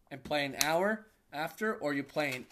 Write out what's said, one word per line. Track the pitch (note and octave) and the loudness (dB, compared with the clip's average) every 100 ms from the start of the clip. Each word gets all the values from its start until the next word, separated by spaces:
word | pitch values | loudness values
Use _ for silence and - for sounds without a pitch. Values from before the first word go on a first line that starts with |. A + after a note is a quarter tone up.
| - | -12
and | C#3 | -8
play | - D3 C#3 | -2 0 2
an | - | 2
hour | D3 E3 G3+ A3 - _ - | 4 4 4 0 -6 _ -12
after, | D3 E3 - A3 G#3+ | -6 -6 -2 -2 0
or | D3 | 0
you | C#3 | -2
play | B2+ D#3 C#3+ | -2 -2 0
an | B2+ - | -2 2